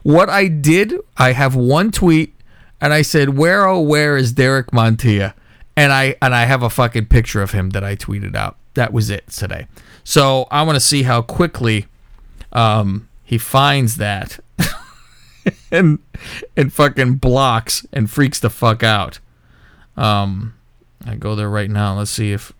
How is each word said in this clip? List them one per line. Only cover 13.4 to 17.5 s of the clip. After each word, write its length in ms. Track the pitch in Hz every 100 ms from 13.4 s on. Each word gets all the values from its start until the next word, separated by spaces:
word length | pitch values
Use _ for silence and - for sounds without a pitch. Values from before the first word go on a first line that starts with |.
| - 135 143 139 120 113
that 420 | 104 98 101 - - -
<laughs> 1120 | - - - - - - - - - - -
and, 280 | 170 170 147 _ - - - - -
and 160 | 135
fucking 420 | - 143 135 127 135
blocks 720 | 127 127 135